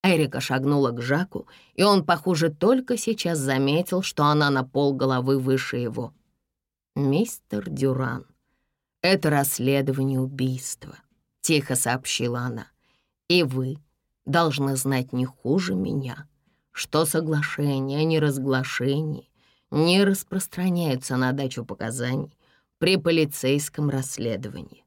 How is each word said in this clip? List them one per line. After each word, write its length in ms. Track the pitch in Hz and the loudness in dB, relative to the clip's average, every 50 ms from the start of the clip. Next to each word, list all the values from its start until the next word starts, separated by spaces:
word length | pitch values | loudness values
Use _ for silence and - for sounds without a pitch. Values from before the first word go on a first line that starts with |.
| - | 4
Эрика 360 | 190 180 156 151 135 - 135 | 4 4 4 2 0 0 -6
шагнула 520 | 131 - 127 131 131 143 143 143 139 120 | -2 0 0 0 2 2 2 4 2 2
к 100 | 120 120 | 0 -2
Жаку, 460 | 120 127 139 160 185 196 - - - - - - _ _ _ | -2 0 0 0 0 -4 -6 -12 -12 -12 -20 -20 _ _ _
и 80 | - 185 | 2 4
он, 200 | 208 202 190 165 | 6 6 4 4
похоже, 460 | 151 175 151 - 185 180 151 165 165 | 2 0 2 2 0 2 2 2 0
только 480 | 151 - 175 214 262 254 254 - 247 | 0 2 4 4 4 4 2 -2 -4
сейчас 400 | 226 - 226 220 - - 170 170 | -2 -2 -4 -4 -2 -2 -2 -2
заметил, 640 | 151 135 135 135 131 135 139 147 165 180 - 185 185 | 0 0 0 2 2 2 2 2 0 0 0 -2 -2
что 240 | 190 - - - 147 | -2 -4 0 2 2
она 240 | 147 151 151 151 143 | 4 4 4 4 2
на 140 | 139 131 127 | 2 0 -2
пол 300 | 131 - 135 143 139 139 | -2 0 0 2 2 2
головы 440 | 131 135 135 131 127 127 131 139 | 2 0 0 0 0 2 2 0
выше 400 | 135 127 135 135 131 - - - | 0 2 0 0 0 -2 -4 -6
его. 360 | 120 123 117 113 120 120 - _ _ _ _ _ _ _ _ _ _ _ _ _ _ _ _ _ | -4 -6 -6 -6 -8 -8 -10 _ _ _ _ _ _ _ _ _ _ _ _ _ _ _ _ _
«Мистер 760 | 147 143 135 139 175 233 233 - - _ _ 208 208 196 180 | -2 0 2 2 2 0 0 -4 -16 _ _ -6 -6 -6 -6
Дюран, 560 | 147 131 135 135 127 127 131 123 123 - - _ _ _ _ _ _ _ _ _ _ _ _ _ _ _ | -4 0 0 0 0 0 -2 -4 -6 -8 -12 _ _ _ _ _ _ _ _ _ _ _ _ _ _ _
это 280 | - 180 190 190 - 156 | 2 2 2 4 2 2
расследование 920 | 151 143 139 139 - - 123 131 139 139 135 139 135 135 135 135 135 131 | 2 2 2 0 -2 0 0 2 2 2 2 0 0 0 0 0 0 -2
убийства», 760 | 131 131 139 135 131 131 127 127 - - - _ - - - - _ _ _ _ _ _ _ _ | -2 -4 -4 -4 -2 -2 -2 -6 -8 -10 -12 _ -14 -20 -20 -20 _ _ _ _ _ _ _ _
тихо 340 | - - 165 147 147 - 131 | 0 2 2 2 2 0 -2
сообщила 640 | 123 - 117 123 127 131 - - - 123 120 120 120 | -2 0 -2 -2 -2 -4 -6 -4 -2 -2 -2 -2 -4
она. 280 | 123 123 117 113 110 _ _ _ _ _ _ _ _ _ _ _ _ _ | -4 -6 -6 -8 -12 _ _ _ _ _ _ _ _ _ _ _ _ _
«И 140 | 175 180 165 | 2 2 4
вы 340 | 131 127 131 131 131 - - _ _ _ _ _ _ _ _ _ | 2 0 -4 -4 -4 -6 -10 _ _ _ _ _ _ _ _ _
должны 500 | - 139 170 170 156 135 143 139 139 135 | 0 2 2 2 2 2 0 0 0 0
знать 380 | 131 131 139 135 127 127 127 - | -2 0 0 0 0 -2 -2 -2
не 120 | 127 127 | -4 -4
хуже 500 | 127 - _ _ 123 147 190 180 185 190 | -4 -6 _ _ 0 0 0 0 -2 -2
меня, 520 | 185 - - 160 143 135 123 - 151 - _ _ _ _ _ _ _ _ _ | -2 -2 -2 -4 -4 -6 -6 -12 -12 -16 _ _ _ _ _ _ _ _ _
что 340 | _ - - - - 151 160 | _ -12 -8 -2 0 0 0
соглашение 960 | 156 - 160 160 156 156 147 147 - - - 147 143 139 135 135 135 139 147 | 2 0 -2 0 0 -2 -2 -2 -4 -4 -2 0 0 0 0 -2 -2 0 0
о 40 | 156 | 2
неразглашении 1300 | 165 160 156 151 147 135 139 131 139 131 127 131 131 - - 123 135 139 151 156 151 151 - - _ _ _ _ _ _ _ _ _ | 2 2 2 2 2 0 0 0 0 0 0 0 -4 -4 -2 -2 0 0 -2 -2 -4 -6 -8 -12 _ _ _ _ _ _ _ _ _
не 340 | - 147 160 170 180 196 202 | 0 2 4 4 6 6 4
распространяются 1120 | 196 196 196 - _ - 190 - - - 180 180 185 175 175 170 156 131 127 131 - 131 | 4 2 -2 -4 _ -6 -6 -6 -6 -6 -2 -2 0 0 0 0 0 -2 -2 -4 -4 0
на 160 | 127 127 127 | 0 0 0
дачу 320 | 131 139 139 127 - 123 110 | 0 -2 -4 -4 -6 -8 -10
показаний 720 | - 104 - 104 113 117 131 120 123 131 139 147 151 _ _ _ _ _ _ _ _ _ _ | -10 -8 -8 -6 -6 -4 -4 -4 -4 -4 -4 -6 -8 _ _ _ _ _ _ _ _ _ _
при 180 | 165 175 190 | 0 2 2
полицейском 920 | 185 151 170 165 160 156 147 - - - 131 143 147 147 - - - 151 147 | 2 2 2 2 2 2 0 -2 -4 0 0 0 0 -2 -6 -4 -2 -2 0
расследовании. 960 | 139 135 131 - - - 110 117 110 98 - 104 - - 71 - - _ _ | 0 -2 -4 -6 -8 -6 -4 -4 -4 -6 -8 -10 -12 -12 -16 -16 -20 _ _